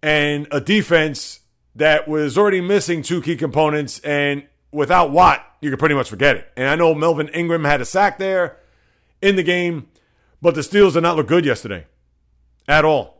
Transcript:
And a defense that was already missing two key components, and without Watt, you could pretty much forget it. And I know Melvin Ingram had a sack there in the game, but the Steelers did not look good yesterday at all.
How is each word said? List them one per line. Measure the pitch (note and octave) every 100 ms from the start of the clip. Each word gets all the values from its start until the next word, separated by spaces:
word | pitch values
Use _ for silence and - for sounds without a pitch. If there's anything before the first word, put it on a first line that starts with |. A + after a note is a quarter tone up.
And | D#3 D3+ D3 D3 D3
a | D3
defense | - G#3 G3+ E3+ D#3 C#3 - - _ _ _ A#2
that | D3+ D3+ D3
was | D3+ D3+ D3
already | G#3 F#3+
missing | F3+ G3+ E3 E3+
two | C#3 F3+
key | D3+ D#3+
components, | D3+ B2+ D#3 D3+ C#3+ -
and | D3 C#3+ C#3+ C#3+ C#3+ _ _
without | D3 D3 F3+ E3
Watt, | D3 F3+ C#3+ - _
you | D3
could | C3
pretty | D#3 C#3+
much | -
forget | G2+ C#3+ -
it. | - -
And | C3
I | D#3
know | E3+ D3+
Melvin | E3 D#3 D3+
Ingram | D#3+ E3+ E3 D3
had | D3
a | B2
sack | F#3+ G3+ G3
there | F#3+ F#3+ E3+ - _ _ _ _ _ _
in | G3 F#3+
the |
game, | E3+ F3+ F3 E3 A#2 _ _ _ _ _
but | E3+ D#3
the |
Steelers | C#3+ G#3 G3
did | D#3
not | E3 E3
look | C#3
good | E3+ D3+
yesterday | A#2 A2+ F#2+ D#2 _ _ _ _ _ _ _ -
at | D3+ D3+
all. | D3 G#2 _